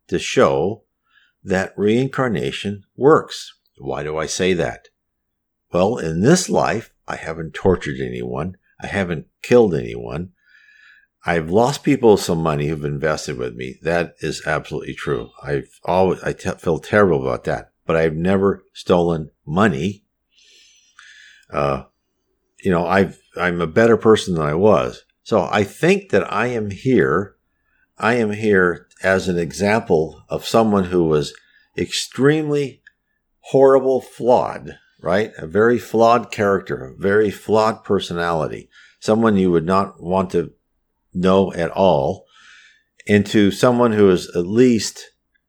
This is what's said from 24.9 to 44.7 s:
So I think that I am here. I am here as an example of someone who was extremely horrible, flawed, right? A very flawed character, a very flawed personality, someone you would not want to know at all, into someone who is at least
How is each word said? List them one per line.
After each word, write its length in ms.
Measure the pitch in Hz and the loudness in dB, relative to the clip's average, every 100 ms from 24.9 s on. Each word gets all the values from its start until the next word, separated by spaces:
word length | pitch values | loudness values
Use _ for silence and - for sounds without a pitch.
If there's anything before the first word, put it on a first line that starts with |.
| - _ _ | -8 _ _
So 240 | - 104 82 | -2 -2 0
I 140 | 101 | -2
think 460 | 101 - 165 196 196 | -2 -2 0 0 0
that 220 | 101 - | -2 0
I 140 | 101 123 | -2 -2
am 240 | 120 104 | -4 -6
here. 680 | 92 131 120 67 82 101 _ _ _ _ _ _ - | -6 0 2 4 0 -4 _ _ _ _ _ _ -4
I 160 | 107 | -2
am 180 | 123 107 | 0 -2
here 540 | 104 110 95 90 80 _ _ | -2 2 4 2 0 _ _
as 260 | 95 95 87 | 0 0 0
an 100 | 87 | -2
example 880 | 80 71 101 214 214 82 78 - - | -4 -2 0 0 2 0 0 -8 -10
of 160 | 73 | -8
someone 400 | - 113 113 101 | -2 0 2 2
who 200 | 90 90 | 0 0
was 300 | 82 76 71 - _ _ _ - | 2 2 -2 -8 _ _ _ -8
extremely 1080 | 90 - - - 139 156 151 147 135 110 _ _ _ _ _ _ | -6 -6 -8 0 0 2 -2 -4 -6 -10 _ _ _ _ _ _
horrible, 600 | - 135 135 135 127 127 | -2 4 6 6 2 -2
flawed, 760 | - - 120 120 57 - - - _ _ | -4 -4 2 2 0 -8 -14 -20 _ _
right? 320 | - 95 110 - | -4 -2 -2 -8
A 80 | 80 | -6
very 320 | 95 113 120 | 0 2 2
flawed 540 | - 110 113 120 104 | 0 4 4 4 0
character, 520 | - 101 95 - 64 | -2 0 0 -2 -10
a 160 | 65 69 | -10 -6
very 300 | 92 104 107 | 0 2 0
flawed 540 | 92 - 110 110 107 | -2 -2 2 2 -2
personality, 840 | - 98 - 85 85 80 67 55 - _ _ _ | -2 -2 -2 -4 -2 -2 -4 -8 -16 _ _ _
someone 380 | - 110 113 101 | 0 2 4 4
you 160 | 92 | 2
would 140 | 85 80 | 2 2
not 360 | 95 98 - | 0 -2 -6
want 280 | 82 95 92 | -4 -2 -2
to 220 | 87 71 - _ _ _ _ _ | -4 -4 -10 _ _ _ _ _
know 380 | 92 90 95 92 | -2 2 4 2
at 180 | 87 82 | -2 -4
all, 560 | 92 95 76 69 95 _ _ - - _ _ _ _ - | 2 2 4 0 -4 _ _ -20 -20 _ _ _ _ 0
into 460 | 104 101 110 101 | 2 2 2 2
someone 400 | - 127 120 120 | 2 2 2 2
who 180 | 107 101 | 4 4
is 180 | 87 - | 4 0
at 120 | 87 87 | -6 -2
least 640 | 110 127 | 2 4